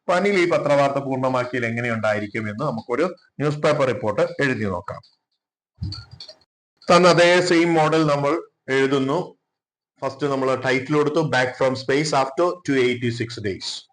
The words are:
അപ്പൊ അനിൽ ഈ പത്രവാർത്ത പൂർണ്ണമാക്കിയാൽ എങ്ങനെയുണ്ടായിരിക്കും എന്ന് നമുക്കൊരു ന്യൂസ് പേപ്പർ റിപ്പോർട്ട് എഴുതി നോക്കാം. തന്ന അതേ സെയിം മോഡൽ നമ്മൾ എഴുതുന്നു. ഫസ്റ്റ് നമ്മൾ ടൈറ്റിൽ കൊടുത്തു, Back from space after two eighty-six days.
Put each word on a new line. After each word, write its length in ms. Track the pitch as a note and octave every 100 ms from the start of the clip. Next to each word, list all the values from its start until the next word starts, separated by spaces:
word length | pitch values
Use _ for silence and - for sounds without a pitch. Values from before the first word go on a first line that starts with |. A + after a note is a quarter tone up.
അപ്പൊ 120 | - F3+
അനിൽ 180 | G3+ G3
ഈ 20 | F3
പത്രവാർത്ത 460 | D3+ D3 C#3+ C#3 C#3 B2
പൂർണ്ണമാക്കിയാൽ 580 | C3 C3 B2+ B2 B2+ A#2
എങ്ങനെയുണ്ടായിരിക്കും 720 | A#2 A#2+ A2+ G#2+ G#2+ G#2 A2+ G#2+
എന്ന് 120 | G#2 D3
നമുക്കൊരു 360 | A2+ - B2 F3+ - _ -
ന്യൂസ് 200 | D3 D3
പേപ്പർ 220 | D#3 D3 C3
റിപ്പോർട്ട് 320 | A#2 A2 G2+ E3+ -
എഴുതി 220 | C#3 A#2 G#2
നോക്കാം. 280 | F2+ - - _ _ _ _ _ _ _ _ F#2+ - - - - - _ _ _ _ -
തന്ന 200 | F3 F3+ E3
അതേ 140 | F3 F3+ F3+
സെയിം 240 | E3+ E3+ E3
മോഡൽ 240 | D3+ D#3+ D#3
നമ്മൾ 200 | C#3+ C#3+ E3 - _ - C3+
എഴുതുന്നു. 400 | C3+ C#3 C3+ D#3+ - - _ _ _ _ _ _
ഫസ്റ്റ് 300 | C3+ A#2 D3
നമ്മൾ 160 | C3+ C3 B2+ C3
ടൈറ്റിൽ 300 | C3 C3 D3+
കൊടുത്തു, 200 | C#3+ D#3 D#3 B2+
Back 140 | B2+ -
from 160 | C3 B2
space 300 | - C#3 D#3 D3
after 260 | C3+ - F3 F3 -
two 120 | C3+ B2
eighty-six 420 | A#2 A#2+ A#2 A2+ - G2+
days. 200 | F2 - - _